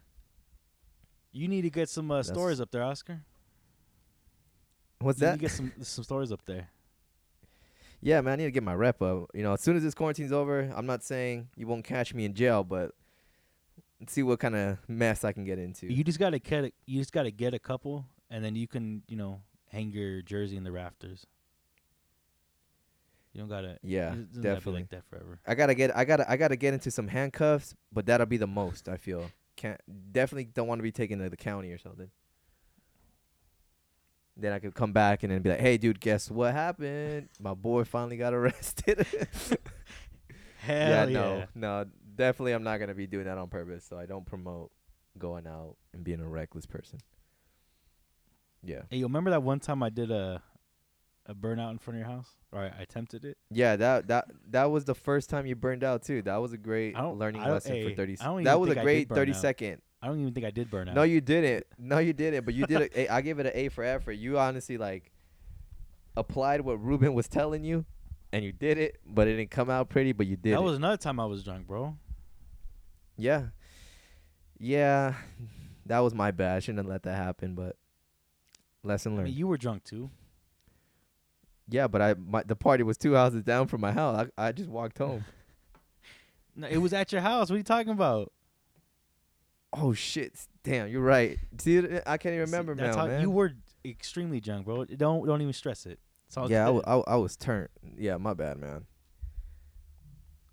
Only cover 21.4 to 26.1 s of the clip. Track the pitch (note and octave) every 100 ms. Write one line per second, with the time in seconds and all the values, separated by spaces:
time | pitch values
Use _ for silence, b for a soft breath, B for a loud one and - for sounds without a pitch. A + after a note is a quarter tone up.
21.4 | _ _ _ _ _ _ _ _ _ _
22.4 | _ _ _ _ _ _ _ _ _ G#2
23.4 | G#2+ G2+ F#2 - F2+ F#2+ E2 A2 G2+ A#2+
24.4 | A2 G2 G2 F2+ F2+ F2+ - E2+ F2 E2+
25.4 | - A#2+ C#3+ B2+ C3 G#2 C3